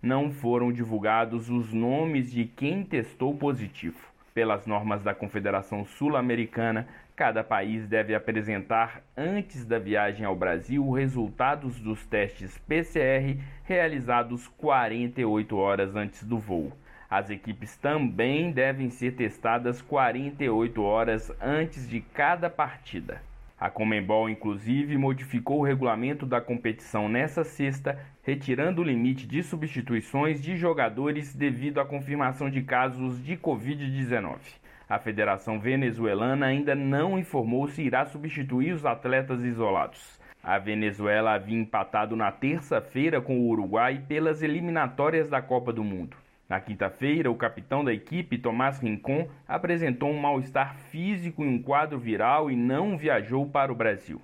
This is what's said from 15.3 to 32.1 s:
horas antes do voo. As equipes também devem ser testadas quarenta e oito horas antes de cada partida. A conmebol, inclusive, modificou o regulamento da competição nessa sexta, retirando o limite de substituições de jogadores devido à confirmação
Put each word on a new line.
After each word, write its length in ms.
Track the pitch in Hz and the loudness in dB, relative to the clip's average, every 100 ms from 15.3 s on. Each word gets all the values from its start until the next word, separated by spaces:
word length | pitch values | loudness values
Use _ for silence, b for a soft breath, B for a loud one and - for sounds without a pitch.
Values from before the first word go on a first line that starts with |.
| 107 107 104 | 2 0 2
horas 400 | 98 98 98 104 | 2 4 2 0
antes 300 | 104 - 104 | -4 -8 -4
do 120 | 117 | -4
voo. 360 | 104 87 71 - B B B | -2 -2 -2 -8 B B B
As 220 | 98 98 | -2 -2
equipes 440 | 101 110 110 107 - | -8 -8 -10 -10 -4
também 760 | 143 151 127 95 120 143 175 | 0 2 0 2 2 2 0
devem 400 | 135 131 135 127 | 2 0 0 -4
ser 220 | 117 123 | -2 -4
testadas 680 | 127 113 - 117 120 123 123 | 0 -2 0 0 2 0 -4
quarenta 600 | - 143 127 120 139 143 | -2 2 2 2 -4 -2
e 60 | 139 | 2
oito 340 | 113 117 117 | 2 2 2
horas 520 | 101 110 117 110 - - | 2 4 2 0 -4 -6
antes 480 | 110 147 160 147 120 | -2 0 0 -4 -8
de 120 | 113 | -8
cada 500 | - - 147 175 165 | -8 0 2 2 -2
partida. 680 | - 131 - - 92 78 - - - - - | -2 -4 -4 -10 -10 -8 -12 -12 -20 -20 -6
A 80 | 92 | -6
conmebol, 640 | - 107 107 95 110 110 | 0 0 0 2 2 2
inclusive, 640 | 107 107 98 107 135 143 143 | -2 -4 -4 0 0 2 2
modificou 640 | 135 131 - 123 120 143 | 2 0 -2 -4 0 0
o 60 | |
regulamento 600 | 143 135 127 110 127 147 | 2 2 2 2 0 -2
da 160 | 131 120 | 0 -2
competição 680 | 120 120 117 110 - 110 104 | 0 -2 -2 -2 -4 -2 2
nessa 340 | 117 151 151 | 2 0 0
sexta, 540 | 160 - 139 135 - 139 B B | -2 0 -2 0 -4 -6 B B
retirando 640 | - 143 139 123 160 175 | -4 -4 0 0 2 0
o 0 | |
limite 420 | 170 120 123 131 110 | 0 2 2 0 -2
de 160 | 131 | -4
substituições 1000 | 175 165 151 131 117 117 - 139 151 147 | -4 -6 -4 -6 -2 -2 0 0 0 0
de 160 | 143 185 | -4 0
jogadores 800 | 170 156 117 104 147 151 143 | 2 4 2 2 -2 -2 -6
devido 480 | 135 143 120 143 143 | -2 0 0 -2 0
à 40 | 139 | -2
confirmação 640 | 143 135 | -4 -4